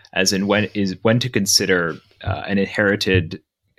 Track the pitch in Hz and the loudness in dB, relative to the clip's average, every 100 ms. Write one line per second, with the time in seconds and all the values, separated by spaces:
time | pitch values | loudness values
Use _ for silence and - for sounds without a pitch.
0 | - 95 95 95 101 101 104 104 98 90 | -8 -2 0 0 0 0 0 -2 -4 0
1 | 110 120 123 117 98 - 95 90 85 76 | 2 2 2 -2 0 0 2 0 0 -6
2 | _ - - - - 98 95 - 104 101 | _ -12 -6 -6 -2 -2 0 0 0 0
3 | - 92 80 - _ _ _ | 2 2 0 -6 _ _ _